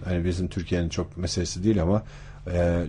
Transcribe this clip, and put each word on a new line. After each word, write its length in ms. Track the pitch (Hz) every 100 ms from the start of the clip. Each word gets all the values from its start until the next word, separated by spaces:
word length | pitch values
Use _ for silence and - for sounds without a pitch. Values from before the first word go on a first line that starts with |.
Hani 200 | 90 87
bizim 240 | 87 90 87
Türkiye'nin 400 | - 82 90 85
çok 280 | - 85 -
meselesi 480 | 90 - 85 92
değil 180 | 101 104
ama, 200 | 82 107 - - - - 87
e, 380 | 87 87 85